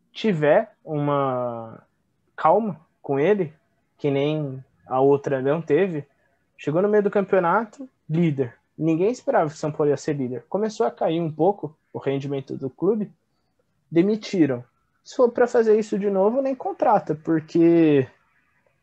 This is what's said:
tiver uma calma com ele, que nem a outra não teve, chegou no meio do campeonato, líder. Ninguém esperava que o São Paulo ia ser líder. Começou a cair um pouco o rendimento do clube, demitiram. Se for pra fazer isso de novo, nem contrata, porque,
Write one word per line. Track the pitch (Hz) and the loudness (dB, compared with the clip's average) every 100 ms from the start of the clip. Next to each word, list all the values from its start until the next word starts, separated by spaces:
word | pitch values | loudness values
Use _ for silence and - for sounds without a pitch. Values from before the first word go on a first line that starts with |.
| _ | _
tiver | - 220 165 147 175 226 _ | -6 -2 2 4 4 2 _
uma | - 151 147 143 135 127 123 117 113 113 _ _ _ _ _ - | -8 -4 -2 0 0 -2 -4 -8 -12 -18 _ _ _ _ _ -2
calma | 156 190 226 156 _ _ | 2 2 0 -6 _ _
com | - 139 | -4 0
ele, | 156 208 165 - _ _ _ _ | 2 0 -2 -10 _ _ _ _
que | 147 | -2
nem | 139 143 156 143 131 131 _ - | 0 0 -2 -6 -10 -16 _ -6
a | 127 | 2
outra | 139 143 - 135 | 4 2 0 -2
não | 131 156 | -2 -2
teve, | 160 147 190 156 135 _ _ _ _ - | 0 0 0 -4 -10 _ _ _ _ -12
chegou | - 156 | -4 0
no | 196 | 2
meio | 208 | 2
do | 202 | 0
campeonato, | 208 190 190 170 190 226 - 262 _ - | 0 0 0 2 0 -2 -10 -20 _ -6
líder. | 156 170 139 123 - _ - | 0 0 0 -6 -8 _ -6
Ninguém | 156 160 196 | -2 0 0
esperava | 254 - 240 160 | -2 -2 0 0
que | - | -2
o | |
São | 156 | -6
Paulo | 147 151 | -2 0
ia | 139 | 0
ser | - | -2
líder. | 151 127 151 - | -4 -6 -8 -6
Começou | 190 214 214 233 | -4 -4 -2 -4
a | |
cair | 233 202 165 | -2 -4 -2
um | 165 | -4
pouco | 151 170 202 147 - _ | 0 0 0 -6 -14 _
o | 131 | -10
rendimento | - 139 139 139 135 135 | -4 -4 -4 -8 -8 -10
do | 135 | -10
clube, | - 170 226 196 _ _ _ _ _ _ _ - | -4 -2 0 -4 _ _ _ _ _ _ _ -4
demitiram. | 160 190 214 - 190 143 123 - _ _ _ | 0 2 0 -2 2 2 0 -8 _ _ _
Se | - - | -8 0
for | 240 | 2
pra | 240 240 | 2 2
fazer | 240 226 214 | 2 4 2
isso | 214 208 | 2 -4
de | 202 | -2
novo, | 196 196 254 | 2 2 0
nem | 269 | -2
contrata, | 269 381 381 - 208 - 151 | -4 -8 -2 2 2 0 -6
porque, | 160 160 156 170 170 170 160 143 127 _ _ _ _ _ _ _ | -2 -2 0 2 4 6 4 4 2 _ _ _ _ _ _ _